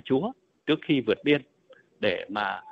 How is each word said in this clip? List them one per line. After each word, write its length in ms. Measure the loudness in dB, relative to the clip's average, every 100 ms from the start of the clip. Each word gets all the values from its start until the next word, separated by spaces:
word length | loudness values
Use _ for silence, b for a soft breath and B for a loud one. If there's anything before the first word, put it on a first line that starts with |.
| 0
Chúa 260 | 0 0 -8 _ _ -2
trước 120 | -2
khi 200 | 2 0
vượt 160 | 2 0
biên 180 | 2 0 0 _ _ b b -4
để 260 | -2 -2 -4
mà 320 | -4 -4 -4 -10